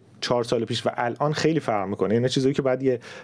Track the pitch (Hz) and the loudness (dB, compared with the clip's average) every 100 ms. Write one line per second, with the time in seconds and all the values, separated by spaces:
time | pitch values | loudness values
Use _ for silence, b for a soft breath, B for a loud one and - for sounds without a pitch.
0 | - - - 120 117 120 110 120 120 - | -6 -12 -2 0 2 0 0 -2 -2 -2
1 | 120 120 147 151 156 156 - 104 95 101 | -4 -2 -2 0 0 0 0 -2 -2 -2
2 | 95 117 127 139 131 143 135 127 135 120 | 2 2 2 2 2 2 0 2 2 0
3 | B B | B B